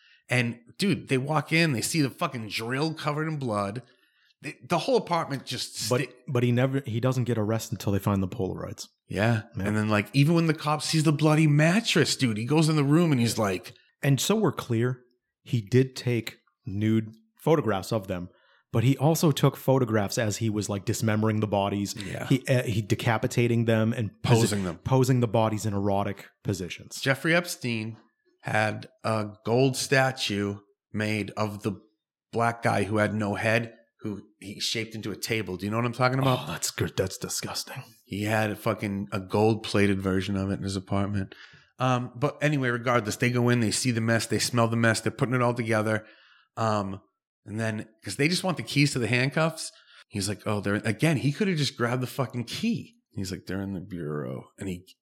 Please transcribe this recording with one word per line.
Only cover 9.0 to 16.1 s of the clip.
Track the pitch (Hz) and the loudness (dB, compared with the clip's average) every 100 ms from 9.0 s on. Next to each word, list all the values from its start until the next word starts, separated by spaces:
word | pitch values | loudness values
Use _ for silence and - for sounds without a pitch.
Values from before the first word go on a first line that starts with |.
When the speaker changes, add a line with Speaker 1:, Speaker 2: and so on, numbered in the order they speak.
| _ | _
Speaker 1:
Yeah. | 92 110 113 - - | 0 0 0 -4 -6
Speaker 2:
Yeah. | |
Speaker 1:
And | 98 | -2
then, | 107 107 | 0 2
like, | 104 101 | 0 2
even | 139 143 | 2 4
when | 170 165 | 4 2
the | |
cop | 156 147 151 | 0 -2 -4
sees | - 160 | 0 2
the | 156 | 2
bloody | 143 156 151 156 | 4 4 6 6
mattress, | 143 156 196 233 185 131 - | 6 4 4 2 2 2 2
dude, | 131 104 | 0 0
he | |
goes | 120 151 156 | 2 2 4
in | 156 | 2
the | |
room | 139 156 175 | 4 4 6
and | 131 | 4
he's | 117 110 | 2 2
like | 104 92 - - _ _ | 0 -2 -8 -20 _ _
Speaker 2:
And | 143 135 | 2 2
so | - 214 | 4 2
we're | 190 | 2
clear, | - - 113 123 123 _ _ _ _ | 0 -2 0 0 -2 _ _ _ _
he | - 120 | -4 -4
did | 101 123 131 - | 2 4 4 -2
take | 123 | -4